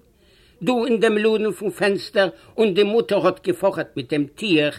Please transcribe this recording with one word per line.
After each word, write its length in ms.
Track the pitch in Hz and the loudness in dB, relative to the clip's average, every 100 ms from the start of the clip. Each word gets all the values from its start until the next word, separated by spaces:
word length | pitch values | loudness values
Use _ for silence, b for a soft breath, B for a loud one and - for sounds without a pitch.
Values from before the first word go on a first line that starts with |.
| _ b b b b b | _ b b b b b
דא 120 | 180 247 240 | -2 0 0
אין 140 | 220 | 2
דעם 180 | 220 214 | 2 2
לודם 340 | 220 214 214 | 2 0 -2
פון 180 | - 208 | -4 -6
פענצטער, 600 | - 208 196 - 233 175 b b b | -2 -2 -2 -2 0 0 b b b
און 160 | 220 | 0
די 100 | 180 | 2
מוטער 420 | 202 226 - 196 156 | 2 2 0 0 0
האט 220 | - - | 0 -4
געפאכערט 440 | - 196 160 - 143 | 0 0 -2 -8 -8
מיט 180 | 127 | -4
דעם 120 | 151 143 | -2 -4
טיר 460 | - 208 156 147 | -4 0 2 2